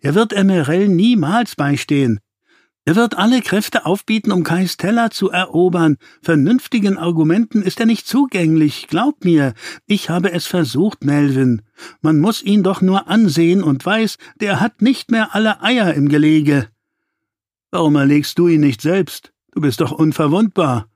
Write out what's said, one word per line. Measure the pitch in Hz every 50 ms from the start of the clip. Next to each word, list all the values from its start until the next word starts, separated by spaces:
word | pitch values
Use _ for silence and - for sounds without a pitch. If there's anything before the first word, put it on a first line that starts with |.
Er | - 139 147
wird | - - 214 202
Emerell | 202 190 190 190 175 147 127 160 185 202
niemals | 202 185 165 196 233 247 214 147 143 190 233 240 - -
beistehen. | - 143 143 143 135 - - 147 143 135 120 110 101 _ _ _ _ _ _ _ _ _ _ _ _ _
Er | - 165
wird | 214 233 226 -
alle | - 190 226 254 254
Kräfte | - - - 208 208 - - - -
aufbieten, | 151 185 202 - - 220 220 - 208
um | 196 180 160
Kais | - 170 180 190 170 -
Teller | - - 180 226 233 233 220
zu | - - 196 180
erobern. | - 180 185 180 - 160 180 185 170 180 165 160 143 - _ - _ _
Vernünftigen | _ - 165 151 135 170 240 254 - - - 233 202 202 190 180
Argumenten | 165 175 175 160 160 156 170 214 233 220 - 214 190
ist | 180 - -
er | 233
nicht | 226 233 - -
zugänglich, | - - 262 285 254 - 190 170 156 160 160 156 147 - - -
glaub | - - 170 226 285 294 _ -
mir. | 180 170 151 139 131 117 - - - - - _
Ich | _ 208 202 - -
habe | 160 175 175 196
es | 170 175 -
versucht, | - - 180 160 127 117 131 185 214 - _ -
Melvin. | 143 143 147 147 139 135 135 131 127 120 107 - _ _ _ - - - _
Man | - 156 160 147
muss | 156 214 220 - -
ihn | 196 202 208
doch | 180 185 - - 190
nur | 185 185 196 -
ansehen | - 180 226 226 190 135 160 170 165 180 202 180
und | 156 139 127 -
weiß, | 175 202 220 226 202 - _ - - - _
der | 214 202 196 -
hat | 202 233 _ _ 208
nicht | 247 269 - - -
mehr | 226 226 220 202 -
alle | 202 220 220 202 - -
Eier | 208 254 247 208 180 151
im | 147 139 143
Gelege.“ | 147 151 147 156 156 156 151 147 143 143 117 - _ _ _ _ _ _ _ _ _ _ _ _ _ _ _ _ _ _ _ _
„Warum | - 180 165 156 147
erlegst | 147 139 139 147 147 143 - -
du | - 175
ihn | 175 165 151
nicht | 147 143 123 -
selbst? | - 151 180 196 180 - - - _ - _ _ _ _
Du | _ -
bist | 151 143 123 -
doch | 160 123
unverwundbar.“ | 147 - 160 156 143 - 156 143 151 190 226 208 - - 170 143 123 117 107 _ _